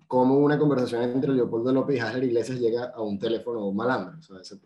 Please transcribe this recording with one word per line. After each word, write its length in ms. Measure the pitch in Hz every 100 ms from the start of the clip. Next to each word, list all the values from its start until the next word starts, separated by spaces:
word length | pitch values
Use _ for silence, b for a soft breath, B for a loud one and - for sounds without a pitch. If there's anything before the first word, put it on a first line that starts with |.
| _
¿cómo 300 | 127 127 139
una 220 | 147 147
conversación 440 | 151 131 123 117
entre 300 | 123 131 135
Leopoldo 400 | 131 113 113 123
López 240 | 131 127 131
y 20 |
Hasler 240 | 110 123
Iglesias 360 | 131 117 113 127
llega 340 | 117 120 123 120
a 60 |
un 160 | 107 98
teléfono 420 | 113 113 120 117
de 60 | 101
un 80 | 98
malandro? 420 | 120 123 90 80
O 20 |
sea, 180 | - 95
esa, 160 | 90 101